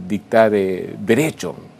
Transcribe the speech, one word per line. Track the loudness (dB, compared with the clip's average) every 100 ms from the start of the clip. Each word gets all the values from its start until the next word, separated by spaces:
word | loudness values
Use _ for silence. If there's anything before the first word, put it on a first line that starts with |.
| -6
dictar, | -8 0 4 4
eh, | 2 0 -4 -8 -8
derecho, | 0 0 0 -6 -10 -12 -18